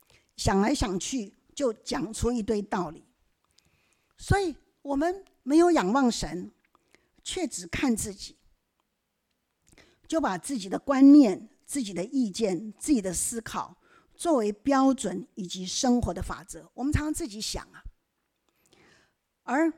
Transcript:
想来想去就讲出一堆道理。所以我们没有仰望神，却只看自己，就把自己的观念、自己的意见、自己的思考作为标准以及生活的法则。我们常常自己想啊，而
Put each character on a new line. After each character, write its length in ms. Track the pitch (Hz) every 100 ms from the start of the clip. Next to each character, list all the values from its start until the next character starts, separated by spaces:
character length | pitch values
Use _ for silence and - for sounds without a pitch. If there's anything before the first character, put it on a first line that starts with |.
| _ _ _ -
想 240 | - 196
来 140 | 208
想 240 | 285 - 370
去 360 | - 269 202 - _
就 180 | - 269
讲 400 | 220 - 285 185
出 200 | 220 233
一 100 | 240
堆 200 | 202 214
道 280 | 202 214 175
理。 140 | 165 _ _ _ _ _ _ _ _ _ _ _ -
所 240 | - 392
以 160 | 381 269 _ _
我 140 | 277 277
们 280 | 330 381 - _
没 160 | - 302
有 120 | 349
仰 220 | 311 185
望 180 | 254 254
神， 400 | - 175 180 202 - _ _ _ _ _ _
却 240 | - - 311
只 200 | - 175
看 300 | - 269 226
自 160 | 220
己， 240 | 196 - - _ _ _ _ _ _ _ _ _ _ _ _ _ _ - _ -
就 140 | 320
把 160 | 262 185
自 220 | - 269
己 100 | 190
的 100 | 285
观 340 | - 269 277
念、 360 | 294 254 185 220 _
自 180 | - 285
己 100 | 208
的 120 | 180
意 260 | 196 277 233
见、 420 | 180 220 175 214 196
自 140 | -
己 80 | 277
的 120 | 185
思 280 | 170 - 233
考 360 | - 202 - - _ _ _
作 220 | - 339 285
为 160 | 208
标 400 | 208 - 269 269
准 340 | 262 202 180 -
以 120 | - 180
及 180 | 190
生 360 | 185 - 254 240
活 120 | 220
的 100 | 175
法 220 | 170 180
则。 260 | - 165 170
我 100 | -
们 80 | 262
常 120 | 285
常 100 | 302
自 140 | 302 320
己 120 | 202
想 220 | - - -
啊， 120 | - - - _ _ _ _ _ _ _ _ _ _ _ _ _ _
而 280 | - 254 330